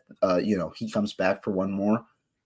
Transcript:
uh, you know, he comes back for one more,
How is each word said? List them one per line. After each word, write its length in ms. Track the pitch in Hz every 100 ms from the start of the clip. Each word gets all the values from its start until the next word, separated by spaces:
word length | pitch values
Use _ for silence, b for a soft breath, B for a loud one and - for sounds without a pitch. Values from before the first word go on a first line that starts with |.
| - -
uh, 180 | 95 90
you 160 | 104 95
know, 160 | 80 -
he 140 | 110
comes 240 | 110 -
back 280 | - 92 98
for 100 | -
one 200 | 95 98
more, 320 | 98 104 110 - _ _ _